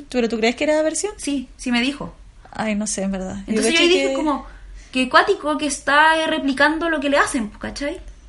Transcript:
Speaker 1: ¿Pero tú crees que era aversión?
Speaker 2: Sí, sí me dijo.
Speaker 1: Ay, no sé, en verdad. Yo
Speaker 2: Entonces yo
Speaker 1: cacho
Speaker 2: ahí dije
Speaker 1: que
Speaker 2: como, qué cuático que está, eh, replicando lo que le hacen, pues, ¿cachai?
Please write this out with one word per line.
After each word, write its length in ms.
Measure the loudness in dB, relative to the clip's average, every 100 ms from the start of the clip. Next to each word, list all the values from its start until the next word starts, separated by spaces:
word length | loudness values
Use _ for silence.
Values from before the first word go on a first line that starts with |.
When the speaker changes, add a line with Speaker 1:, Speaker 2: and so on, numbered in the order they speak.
| -6
Speaker 1:
¿Pero 180 | -2 0
tú 100 | 2
crees 160 | 0 0
que 80 |
era 160 | 2 2
aversión? 340 | 2 -2 -6 -6
Speaker 2:
Sí, 300 | -4 -4 -6 -10
sí 160 | -2
me 100 | 0
dijo. 340 | 0 -4 -10 -14 -20 -20 -18
Speaker 1:
Ay, 220 | -6 -4
no 140 | -2 -4
sé, 160 | -4
en 80 | -4
verdad. 240 | -4 -6 -10
Yo 80 | -4
Speaker 2:
Entonces 240 | 0 2
yo 40 | 4
Speaker 1:
cacho 60 |
Speaker 2:
ahí 60 | 4
dije 180 | 4 2
Speaker 1:
que 60 | 0
Speaker 2:
como, 320 | 0 -2 -6 -18 -20 -20 -8
qué 160 | -2 4
cuático 480 | 4 4 2 0 -2
que 80 | -2
está, 500 | -4 0 4 6 4
eh, 80 | 2
replicando 640 | 0 -2 2 2 2 -2
lo 100 | -2
que 100 | 0
le 80 | 2
hacen, 300 | 2 0 -6
pues, 100 | -8
¿cachai? 380 | -12 -8 -8 -8 -14 -20